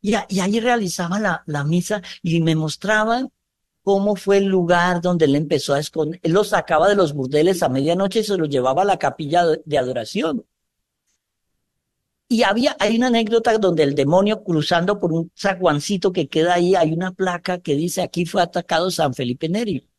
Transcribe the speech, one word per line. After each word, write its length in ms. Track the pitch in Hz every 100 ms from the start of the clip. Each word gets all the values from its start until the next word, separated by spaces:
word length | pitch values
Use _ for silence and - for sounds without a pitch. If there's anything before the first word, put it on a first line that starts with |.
Y 140 | 196
a-, 120 | 214 -
y 100 | 190
ahí 220 | 185 226
realizaba 580 | 233 240 190 - 170 196
la, 240 | 208 165 -
la 180 | 147
misa 360 | 143 175 180 208 - -
y 180 | 170 170
me 140 | 165
mostraban 800 | 160 156 - 190 214 220 233 269 _ _ _ _ _
cómo 320 | - 196 202
fue 220 | 196 196 196
el 80 |
lugar 560 | 196 190 170 175 180 175
donde 240 | 180 175
él 100 | 151
empezó 400 | 143 147 147 -
a 60 | 143
esconder. 400 | 151 160 151 165
Él 80 | 165
los 200 | 175 208
sacaba 380 | 190 - 160 185
de 60 |
los 180 | 202 170
burdeles 520 | 143 131 147 170 180
a 40 | 165
medianoche 520 | 131 143 175 196 226
y 40 |
se 120 | 214 196
los 120 | 156
llevaba 340 | 143 127 139
a 20 |
la 160 | 196 180
capilla 440 | 143 - 147 170
de, 180 | 170 156
de 140 | - 147
adoración. 680 | 127 127 110 - 311 277 - _ _ _ _ _ _ _ _ _ _ _ _ _ _ _ _ _ _
Y 140 | 226
había, 340 | 220 208 285 -
hay 160 | 302 226
una 100 | 254
anécdota 500 | 233 214 226 226 220
donde 280 | 196 165
el 100 | 143
demonio 480 | 139 135 180 202 214
cruzando 560 | 202 165 147 175 180 208
por 140 | 196
un 180 | 165 165 _
zaguancito 760 | 196 185 180 147 143 196 190
que 140 | 180 143
queda 280 | 156 165
ahí, 200 | 175 175
hay 180 | 185 160
una 200 | 160 185
placa 480 | 180 185 175 185 180
que 160 | 175 143
dice, 260 | 170 185
"Aquí 240 | 175 - 170
fue 160 | 208
atacado 480 | 175 180 - 165 180
San 240 | 170 151
Felipe 340 | 127 123 127 160
Neri". 400 | 196 226 147 _